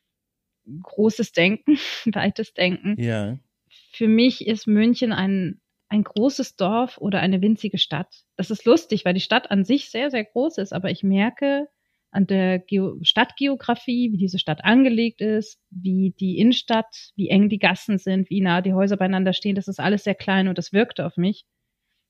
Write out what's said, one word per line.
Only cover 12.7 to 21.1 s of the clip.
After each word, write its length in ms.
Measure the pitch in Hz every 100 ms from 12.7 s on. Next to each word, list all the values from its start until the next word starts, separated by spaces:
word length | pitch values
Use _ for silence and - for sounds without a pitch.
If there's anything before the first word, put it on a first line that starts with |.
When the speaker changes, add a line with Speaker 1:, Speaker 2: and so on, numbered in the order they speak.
| 202 190 -
Speaker 1:
Stadtgeografie, 1080 | 170 - 240 - 277 269 - 233 - 240 240
wie 60 | 202
diese 200 | 190 180
Stadt 260 | - 151 190
angelegt 560 | 240 269 226 233 -
ist, 380 | 214 214 214 - _
wie 440 | 185 185 185 190 -
die 180 | 190 -
Innenstadt, 720 | 226 247 - 226 220 - - -
wie 140 | 185
eng 180 | 190 208
die 100 | 202
Gassen 380 | 185 - - 196
sind, 320 | - 190 190
wie 120 | 196
nah 200 | 185 175
die 120 | 190
Häuser 240 | 185 196 196
beieinander 360 | 185 185 190
stehen, 220 | 185 208 196
das 120 | 196
ist 100 | 190
alles 240 | 151 208
sehr 120 | 208 196
klein 320 | - 190 190
und 80 | 180
das 160 | 165
wirkte 320 | 196 240 -
auf 120 | 175